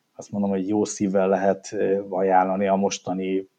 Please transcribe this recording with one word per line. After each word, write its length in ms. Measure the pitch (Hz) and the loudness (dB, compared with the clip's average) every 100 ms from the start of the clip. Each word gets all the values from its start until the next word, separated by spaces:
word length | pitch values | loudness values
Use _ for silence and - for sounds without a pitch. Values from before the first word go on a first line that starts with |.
| _ | _
azt 160 | - - | -20 -10
mondom, 200 | 101 101 | -4 -2
hogy 180 | 95 92 | -2 0
jó 160 | 107 | 0
szívvel 440 | 101 - 101 98 95 | 0 -2 -2 2 2
lehet, 400 | 92 98 95 - | 2 2 0 -4
ö, 280 | 104 98 98 101 | -4 0 0 -2
ajánlani 580 | 95 95 92 95 92 98 | -2 4 4 4 2 2
a 80 | |
mostani 760 | 98 98 - - 92 92 95 95 | 2 0 -2 -6 -4 -2 -4 -4